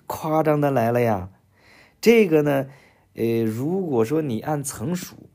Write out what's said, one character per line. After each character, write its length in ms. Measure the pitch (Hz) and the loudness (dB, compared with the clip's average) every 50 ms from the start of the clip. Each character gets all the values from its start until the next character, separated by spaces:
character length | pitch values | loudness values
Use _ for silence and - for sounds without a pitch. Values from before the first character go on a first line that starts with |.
| _ | _
夸 340 | - - - - 160 156 156 | -12 -12 -8 -4 -2 0 0
张 180 | 156 156 151 147 | 2 2 2 2
的 120 | 143 143 | 0 0
来 200 | 135 123 113 117 | 2 0 0 2
了 100 | 120 123 | 2 2
呀。 280 | 120 113 107 92 90 95 - _ _ _ _ _ _ _ - - - _ _ _ | 2 0 0 -2 -4 -8 -14 _ _ _ _ _ _ _ -20 -20 -20 _ _ _
这 260 | - 220 240 226 214 | 4 6 6 6 6
个 140 | 170 156 151 | 4 4 2
呢， 280 | 147 147 139 135 135 135 - - _ _ _ _ _ _ _ | 2 2 0 0 -2 -4 -10 -20 _ _ _ _ _ _ _
呃， 300 | - 110 113 117 117 113 | -4 -2 0 0 0 0
如 420 | 110 110 117 135 156 185 196 185 | -2 -2 -4 -4 -4 -4 -4 -2
果 180 | 160 135 113 110 | -2 0 0 0
说 160 | - 151 160 | 0 0 -2
你 180 | 156 139 110 110 | -2 -2 -4 -4
按 240 | - 151 156 143 135 | -4 -4 -4 -4 -6
层 320 | - - - 139 156 180 | -8 -8 -8 -6 -6 -6
数， 340 | 180 - - - - - - _ | -6 -8 -12 -16 -20 -20 -20 _